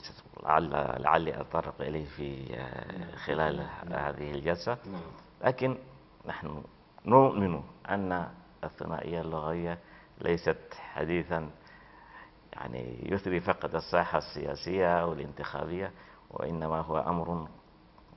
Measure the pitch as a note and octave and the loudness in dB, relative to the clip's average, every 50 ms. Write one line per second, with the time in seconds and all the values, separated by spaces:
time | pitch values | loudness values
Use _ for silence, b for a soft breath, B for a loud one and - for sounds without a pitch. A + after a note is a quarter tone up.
0 | - - - - - - - - - - D#2 D#2 E2+ D#2 C#2 D2 C#2+ B1 B1 B1+ | -10 -12 -14 -16 -18 -18 -14 -10 0 2 4 4 4 4 2 0 0 0 -2 0
1 | C2 D2 D#2+ E2 E2 D#2+ C#2 - C#2+ - - E2 D#2 D2 C#2+ - C#2+ C#2+ D#2 D#2+ | 2 4 4 4 4 0 -2 -4 -4 -2 -2 -2 -2 -2 -6 -6 -4 -4 -4 -4
2 | D2+ C#2 - D2+ C#2+ C#2 C2+ C2+ C2+ B1+ A#1+ A#1 B1+ B1 B1 - - - - - | -4 -6 -8 -6 -6 -6 -6 -6 -8 -8 -6 -6 -8 -8 -8 -8 -8 -8 -8 -8
3 | F2 - - - - - C#2+ D2+ D#2+ D2+ C#2+ C#2+ C#2+ - - - - E2+ - C2+ | -10 -10 -10 -6 -2 0 2 4 4 2 2 0 -4 -6 -8 -8 -6 -4 -4 -2
4 | C#2+ C#2+ C#2+ - D2 D2 D2 C#2 C#2 E2 E2+ F2 - A2+ B2 B2 - F#2+ G2 F2+ | -2 -2 -2 -4 -4 -4 -4 -2 0 0 0 2 0 -2 -2 -2 -6 -8 -10 -10
5 | E2 D#2 - - - - - - - B2+ B2+ - B2+ C3 B2+ - - - - - | -10 -12 -14 -16 -18 -20 -10 0 2 2 2 2 0 0 0 -2 -6 -14 -20 -20
6 | - - - - - - - - E2 D2+ D2+ D2+ - - - - - - - - | -20 -20 -20 -12 -10 -10 -8 -6 -8 -8 -8 -8 -10 -12 -18 -20 -20 -20 -20 -8
7 | - G#2 A#2 C3+ C3+ C3+ - G2+ G2+ F#2 E2 D2 C2 - - - - - G2 G2+ | 4 8 10 10 10 10 8 4 4 4 2 0 -4 -8 -14 -14 -4 -2 0 0
8 | G2 F#2 F2+ F2 E2 - - - - - - - - D#2+ - - - E2 E2 D#2+ | 2 0 0 0 0 -2 -6 -12 -18 -20 -12 -10 -10 -10 -8 -6 -6 -4 -4 -4
9 | - - F2 E2+ D#2+ D#2+ D#2+ D#2 D2+ D#2 E2 E2+ E2+ E2+ E2+ F2 B B B B | -4 -4 -4 -2 -2 -2 -4 -2 -2 -2 -2 0 -2 -2 -4 -6 B B B B
10 | B B B - - - E2+ - - - D#3+ - - - - - - - - - | B B B -4 0 2 2 4 4 2 2 2 -4 -12 -14 -14 -14 -10 -4 -4
11 | D#2 D#2+ F2 F2 D#2 E2 F2 E2 D#2 D2+ D#2 B B B B B B B B B | 0 2 2 0 2 0 0 -2 -2 -4 -8 B B B B B B B B B
12 | B B B B B B B - - - - - - B1 A#1 B1 B1 B1 A#1+ A#1 | B B B B B B B -20 -20 -16 -12 -10 -8 -6 -6 -6 -6 -6 -6 -6
13 | - - F#2 G2 - F#2+ F2+ E2+ F2 F#2+ - - - D#2+ D#2+ D#2+ - - - F2 | -2 -2 -2 0 2 2 0 2 4 2 2 2 0 -2 -2 -2 0 2 4 4
14 | E2+ - - D#2 - - - D2 D2 D2 C#2+ C#2+ - E2+ F2+ F#2+ F#2 E2+ F2 E2+ | 4 4 2 0 0 -2 -6 -6 -4 -4 -4 -4 -4 -2 2 4 6 6 6 6
15 | E2+ E2+ D#2+ D2 C2+ C#2+ C#2+ - - - - C#2+ D2 D#2 F2 F#2 G2 F#2+ B B | 4 2 0 -2 -6 -8 -8 -8 -6 -6 -4 -4 -4 -4 -4 -4 -4 -6 B B
16 | B B B B B - - - - D2 E2+ D#2+ D#2+ D#2 D#2+ D#2+ D#2+ D2+ D#2 D2+ | B B B B B -10 -6 -4 -4 -2 -2 -2 0 0 0 0 0 0 0 0
17 | - - F2 E2+ E2 D#2+ F2 E2+ D#2 - - - - - - - - - - - | 2 2 0 0 0 0 -2 -4 -4 -6 -12 -18 -20 -20 -20 -20 -20 -20 -20 -20
18 | - - - | -20 -20 -20